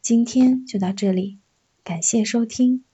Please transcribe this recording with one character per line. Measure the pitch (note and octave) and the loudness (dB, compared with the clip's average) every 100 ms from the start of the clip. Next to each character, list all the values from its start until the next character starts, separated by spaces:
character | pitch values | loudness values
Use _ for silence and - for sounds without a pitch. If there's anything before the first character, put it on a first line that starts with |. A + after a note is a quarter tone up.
今 | - A#3 | 2 0
天 | A#3 B3+ B3+ B3+ - | 2 4 4 2 -2
就 | G3+ | -4
到 | F#3 | -4
这 | G3 G3+ | -2 0
里， | F#3 G3 G3 _ _ _ _ | 0 -4 -10 _ _ _ _
感 | - E3+ | -10 -4
谢 | E3 A3+ | -2 0
收 | G#3+ A#3 | 0 -2
听 | A3+ - B3+ B3+ _ | -4 0 2 2 _